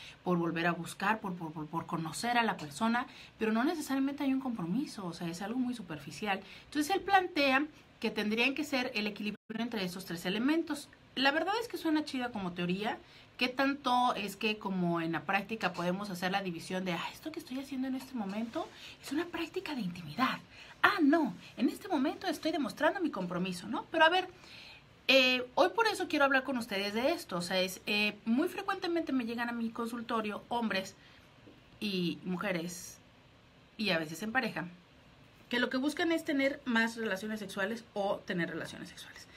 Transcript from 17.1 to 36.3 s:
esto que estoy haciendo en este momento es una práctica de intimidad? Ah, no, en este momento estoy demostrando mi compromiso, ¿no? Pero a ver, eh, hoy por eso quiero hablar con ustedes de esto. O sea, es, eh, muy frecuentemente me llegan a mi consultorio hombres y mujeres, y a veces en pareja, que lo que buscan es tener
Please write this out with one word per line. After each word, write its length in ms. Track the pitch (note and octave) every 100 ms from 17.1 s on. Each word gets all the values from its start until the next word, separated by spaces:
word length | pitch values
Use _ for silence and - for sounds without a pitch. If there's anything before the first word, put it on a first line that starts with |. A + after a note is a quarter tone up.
esto 200 | - D#4
que 80 | D#4
estoy 180 | - B3+
haciendo 300 | C4+ C4 C4
en 80 | C4
este 180 | -
momento 540 | B3 G3 G3+ A#3 D#4+ - - - -
es 80 | -
una 140 | C#4
práctica 500 | F4 E4 E4 F#4+ -
de 60 | C4+
intimidad? 580 | F#3 F3 D3 D3 A#3+ F3+ - - - -
Ah, 160 | F4+ G4
no, 320 | C#4+ E4 C4+ - - -
en 140 | C4
este 180 | F4+ -
momento 380 | E4 C#4 F#4+ F#4
estoy 240 | D4+ D#4
demostrando 480 | D#4+ A#3 - D4+ G4
mi 100 | E4+
compromiso, 560 | G3 F3+ F3 F#3 F3+ F#3+
¿no? 200 | C#4+ A4+
Pero 140 | E4
a 60 | D#4+
ver, 180 | F#4 F4+ - - - - - - - -
eh, 400 | C4+ B3+ B3+ B3
hoy 160 | - F4+
por 180 | G#4 A4
eso 200 | G4 F#4
quiero 180 | D4+ C#4
hablar 180 | C4+
con 140 | C4+ B3+
ustedes 340 | A3+ G3 G3+
de 200 | G#3 C4
esto. 260 | E4+ - F3+
O 40 |
sea, 160 | F3 F#3+
es, 220 | F#3 - -
eh, 320 | G#3 G#3 G#3 -
muy 220 | A#3+ F4
frecuentemente 640 | F#4+ G4 G4 F4+ E4+ D#4+
me 120 | C4
llegan 240 | A3+ A#3 A#3+
a 40 |
mi 180 | A#3 A3+
consultorio 760 | A3+ A3+ A#3+ A3+ A#3 G#3+ G3+ -
hombres 460 | A#3+ A3 F#3+ F#3+ - - - - - - - - -
y 380 | G#3+ F#3+ F3 -
mujeres, 760 | - F3+ G#3 F3 E3+ - - - - - - - - - - -
y 120 | G#3
a 80 | E3
veces 240 | D#3 D#3+
en 80 | G#3+
pareja, 380 | A#3+ A3+ D#3+ F3 - - - - - - - -
que 100 | A#3+
lo 120 | B3
que 80 | C4
buscan 340 | C#4 D4+ E4+
es 120 | E4
tener 360 | D#4+